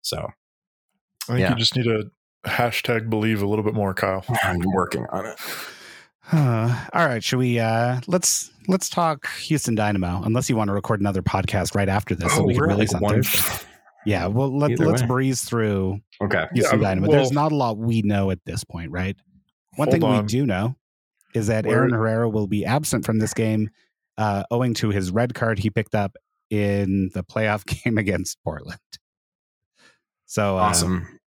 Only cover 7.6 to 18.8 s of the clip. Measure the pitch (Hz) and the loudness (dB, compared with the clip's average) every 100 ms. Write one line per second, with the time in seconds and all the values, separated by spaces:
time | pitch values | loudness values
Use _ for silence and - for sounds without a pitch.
7.6 | 113 113 120 127 - 180 - - - _ | 2 2 2 -2 0 0 0 -2 -6 _
8.6 | - 185 - - 165 147 - - - 151 | -2 -2 0 0 0 -2 -6 -10 -2 -2
9.6 | - 110 107 101 90 92 107 113 131 113 | 0 0 0 0 -2 -2 0 0 0 0
10.6 | 107 101 - 107 101 95 90 95 95 107 | 0 -2 0 0 2 0 0 -2 0 -2
11.6 | 85 101 98 98 - 87 87 156 156 127 | -2 0 0 0 -2 -4 0 2 2 2
12.6 | 151 101 107 - 101 107 - - - - | 2 2 0 0 2 2 2 0 -2 -4
13.6 | - - _ _ - 98 87 110 139 135 | -12 -20 _ _ -2 0 0 0 0 0
14.6 | 147 120 - 127 120 127 135 127 - 120 | 0 2 2 2 2 2 2 0 -2 0
15.6 | 110 98 95 98 _ - 104 95 80 120 | 0 0 0 -4 _ -6 -2 0 0 0
16.6 | 117 123 104 92 110 143 135 143 156 151 | 2 4 2 2 4 4 4 2 0 2
17.6 | 123 107 117 113 104 101 98 92 - 80 | 0 0 0 2 2 2 0 -2 -6 -10
18.6 | - 85 | -8 -10